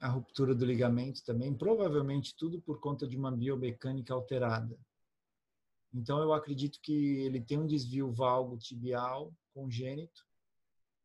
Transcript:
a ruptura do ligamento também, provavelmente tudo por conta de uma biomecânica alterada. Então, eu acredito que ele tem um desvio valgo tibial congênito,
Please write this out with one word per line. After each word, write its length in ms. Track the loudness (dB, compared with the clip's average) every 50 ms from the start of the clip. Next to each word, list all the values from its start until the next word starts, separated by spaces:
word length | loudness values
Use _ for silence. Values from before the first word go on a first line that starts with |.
| -2
a 60 | 0
ruptura 460 | 0 0 -2 -6 0 0 4 4 4
do 120 | 4 4
ligamento 580 | 2 4 4 4 4 4 4 2 -2 -6 -8 -6
também, 300 | -2 -2 0 0 0 -2
provavelmente 800 | 0 2 2 4 4 4 4 2 2 2 2 0 0 -2 -2 -6
tudo 240 | -4 -4 -4 -4 -4
por 180 | -4 -6 -6 -4
conta 300 | -2 -4 -2 -2 -4 -4
de 80 | -4
uma 160 | -2 -2 -2 0
biomecânica 800 | 0 0 0 0 0 0 -2 -4 -4 -4 -4 -4 -4 -4 -2 -2
alterada. 680 | -4 -2 -2 0 0 2 2 2 0 0 -4 -6 -10 -16 _ _ _ _ _ _ _ _ _ _ _ _ _ _ _ _ _ _ _ _ _ -6
Então, 260 | -6 -4 -2 0 2
eu 120 | 4 4 4
acredito 440 | 4 2 -2 -4 -2 -2 -4 -4 -6 -4
que 100 | -2 0 2 2 2 2 2
ele 200 | 0 0 -2 -2
tem 180 | -2 -2 0 0
um 80 | 0
desvio 440 | 2 0 0 -2 -2 -2 -2 -2 0 0
valgo 460 | 2 4 4 4 4 2 0 -4 -10
tibial 720 | -10 -10 -10 -8 -4 -2 -2 -2 -2 -2 -4 -4 -6 -10 -14 _ _ _ -14
congênito, 720 | -10 -8 -6 -4 -4 -4 -4 -6 -8 -10 -12 _ -20 -20 _ _ _ _ _ _ _ _ _ _ _ _ _ _ _ _